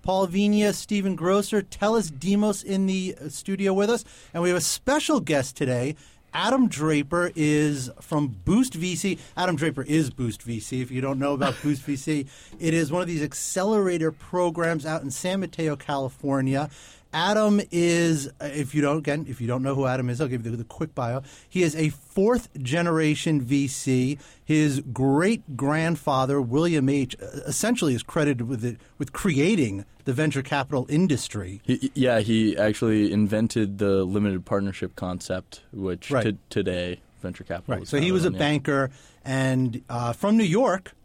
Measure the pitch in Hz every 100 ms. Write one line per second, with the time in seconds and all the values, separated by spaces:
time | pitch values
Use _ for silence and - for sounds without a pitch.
0 | - 190 190 185 208 208 208 196 - 208
1 | 190 180 170 202 196 214 190 - 208 226
2 | 160 131 175 202 214 202 - 190 190 190
3 | 185 - 156 - - 196 196 190 208 233
4 | - - - 165 175 180 160 - - 294
5 | 294 285 - 147 135 - 131 123 131 151
6 | - - _ 156 202 262 226 143 156 147
7 | 143 175 175 165 151 151 151 143 127 -
8 | - 151 147 98 107 202 254 165 180 170
9 | 196 156 - - 180 151 160 143 123 156
10 | 139 - 123 - 117 113 - 127 123 127
11 | 135 135 143 139 139 - 147 139 147 139
12 | 160 151 139 - - - 165 165 147 175
13 | 175 165 147 - - 185 196 214 190 175
14 | 160 147 - 180 175 165 165 165 156 160
15 | 139 135 180 196 180 - 160 143 - 143
16 | 135 - 143 135 131 135 151 - - -
17 | _ 156 180 214 214 202 - 170 170 170
18 | 170 156 139 - 147 143 139 151 143 156
19 | 151 143 135 117 117 123 135 135 131 127
20 | 123 123 139 123 113 117 113 - 156 -
21 | 117 131 139 - - 180 170 156 151 147
22 | - - 208 240 - - 123 165 170 160
23 | 151 151 170 151 120 143 139 - - 127
24 | 127 143 - - - 156 151 135 135 113
25 | 135 139 185 226 - 123 139 151 160 165
26 | - 131 131 143 120 135 170 156 135 143
27 | 139 - 95 143 - - 214 247 160 120
28 | - 170 147 127 117 120 120 113 - _
29 | 147 - 202 135 165 220 117 98 - -
30 | - 127 156 139 131 143 131 143 123 151
31 | 180 127 - 107 92 101 - 127 135 -
32 | 123 113 104 113 110 76 107 104 113 107
33 | 104 101 104 107 113 117 104 98 101 98
34 | 92 101 104 92 - 101 98 92 92 -
35 | 92 90 - 92 - - _ - 95 87
36 | - 135 110 98 _ - 95 90 87 90
37 | _ - 92 90 - 87 - 123 95 143
38 | 170 185 170 - 147 147 139 139 135 -
39 | - _ 135 135 131 131 131 110 - 120
40 | 120 120 202 226 202 190 254 190 - _